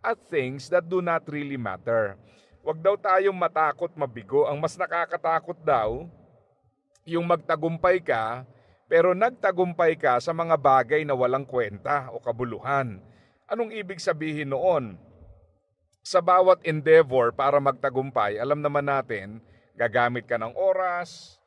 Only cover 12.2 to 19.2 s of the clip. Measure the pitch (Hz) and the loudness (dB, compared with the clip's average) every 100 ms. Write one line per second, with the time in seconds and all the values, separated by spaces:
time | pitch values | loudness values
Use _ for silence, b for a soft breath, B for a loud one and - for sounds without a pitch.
12.2 | - 113 123 104 127 139 127 95 - b | -8 -6 -6 -8 -4 -2 -4 -10 -20 b
13.2 | b b b 226 226 220 190 190 190 160 | b b b -4 -4 -6 -10 -6 -4 -2
14.2 | 156 151 143 135 180 165 120 87 - _ | -4 -6 -4 0 2 2 -2 -12 -20 _
15.2 | - - _ _ _ _ _ _ - 185 | -20 -20 _ _ _ _ _ _ -2 0
16.2 | 175 180 185 180 170 156 147 160 147 127 | 4 6 6 4 2 -2 6 6 8 4
17.2 | 117 117 135 143 139 127 139 131 135 131 | 2 2 2 2 2 0 -2 -2 -2 0
18.2 | 104 104 123 147 147 147 143 139 127 107 | 0 -2 -2 -2 0 -2 0 -2 -2 -8